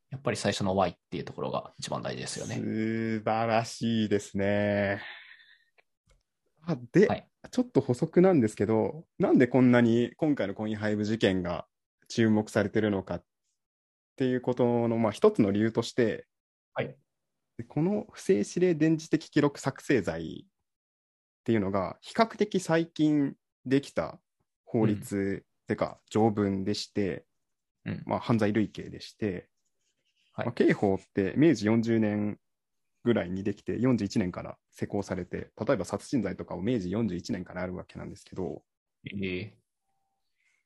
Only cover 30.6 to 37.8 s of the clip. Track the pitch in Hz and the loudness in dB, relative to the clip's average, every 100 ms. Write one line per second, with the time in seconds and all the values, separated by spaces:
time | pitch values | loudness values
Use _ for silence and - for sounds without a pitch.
30.6 | 349 180 104 95 - - 95 117 160 110 | 2 4 0 0 -4 -2 -2 4 4 4
31.6 | 104 117 113 113 107 104 104 104 _ _ | 2 0 2 0 0 0 -4 -8 _ _
32.6 | _ _ _ _ 120 107 90 95 98 95 | _ _ _ _ 0 0 0 -4 -4 -6
33.6 | - 92 127 117 101 - 90 - 78 - | -6 -2 2 2 0 -2 -2 -6 -12 -16
34.6 | _ - - 104 98 90 90 87 - - | _ -10 -6 -6 -4 -6 -8 -10 -12 -8
35.6 | 107 123 101 101 - 139 95 92 98 90 | -2 -2 -2 -6 -4 -4 -4 -6 -10 -6
36.6 | 98 123 90 101 110 87 - 95 90 90 | -2 -2 -2 -2 -2 -4 -6 -8 -8 -8
37.6 | 92 90 | -8 -8